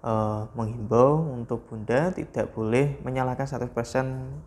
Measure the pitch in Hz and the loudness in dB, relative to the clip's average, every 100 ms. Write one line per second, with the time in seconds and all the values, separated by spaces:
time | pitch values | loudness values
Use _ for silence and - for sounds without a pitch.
0 | 123 110 107 107 110 117 110 120 104 113 | 0 0 0 -2 -6 -4 -4 -4 2 6
1 | 131 151 160 123 117 117 - 110 104 120 | 8 6 0 -4 -4 -6 -6 -10 0 2
2 | 175 185 - - 107 - 110 120 143 139 | 2 -2 -6 -4 -4 -2 2 4 2 0
3 | 127 127 127 127 135 131 123 117 117 131 | -6 -2 -2 -2 -4 -4 -4 -4 -2 -2
4 | 131 131 131 143 | -2 -4 -8 -10